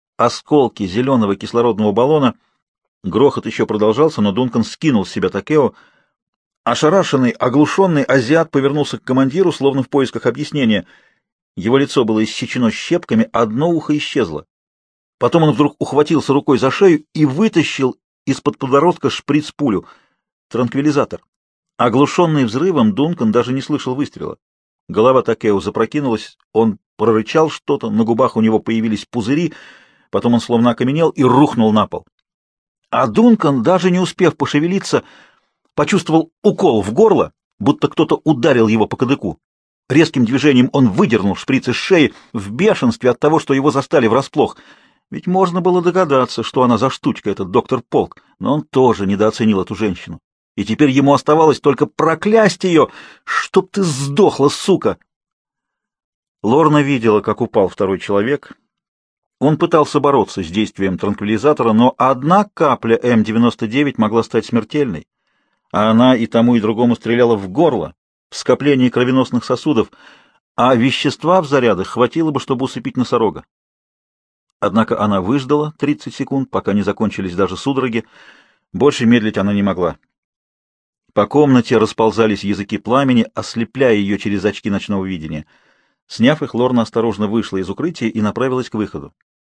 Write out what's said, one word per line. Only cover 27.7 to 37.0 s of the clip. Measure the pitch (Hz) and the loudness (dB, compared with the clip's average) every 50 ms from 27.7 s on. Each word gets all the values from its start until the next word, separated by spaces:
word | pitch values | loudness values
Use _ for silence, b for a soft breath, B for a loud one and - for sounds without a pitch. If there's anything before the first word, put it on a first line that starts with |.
| 143 139 - 113 | -4 -4 -4 -2
на | 104 110 113 | -2 0 0
губах | 110 113 113 131 120 - | 2 2 2 0 0 0
у | 117 | 0
него | 110 110 110 104 | 2 2 2 0
появились | - - 113 113 110 113 107 101 - | 0 -2 -4 -2 -2 -2 -4 -4 -6
пузыри, | - - 120 104 110 143 147 175 B B B B B B B B B B B B B | -8 -8 -6 -4 -2 0 0 -2 B B B B B B B B B B B B B
потом | - 101 - 120 120 | -4 -2 0 0 0
он | 117 | 0
словно | - - 120 117 120 120 | 0 0 0 2 2 2
окаменел | 113 - 127 127 143 160 165 156 | 0 0 -2 -2 0 0 0 0
и | - - 135 | 0 2 2
рухнул | 123 120 135 151 - - 117 110 110 | 4 4 4 4 4 2 2 2 2
на | 104 107 101 - | 2 2 0 0
пол. | - 78 - _ _ _ _ _ _ _ _ _ _ _ _ _ _ _ _ _ | -4 -10 -14 _ _ _ _ _ _ _ _ _ _ _ _ _ _ _ _ _
А | - 113 131 123 | -2 -2 0 0
Дункан, | 101 202 226 247 226 - 160 147 139 127 107 | 2 4 4 6 4 4 2 0 0 0 2
даже | 160 185 180 170 185 | 2 2 2 2 0
не | 175 180 | 0 0
успев | 185 160 - - 185 156 - - | -2 -2 -2 0 0 0 0 0
пошевелиться, | 139 - - 147 156 175 180 - - - - 120 b b b b b b b b b b b _ _ _ _ | -2 -2 -2 0 0 0 -2 -4 -4 -2 -4 -4 b b b b b b b b b b b _ _ _ _
почувствовал | - 147 147 208 180 - - 156 165 160 - _ _ - | -4 -2 0 0 -2 0 0 0 0 0 -2 _ _ 0
укол | 214 - - 202 160 120 107 | 0 0 2 2 2 2 2
в | 95 98 113 | 0 0 2
горло, | 156 | 4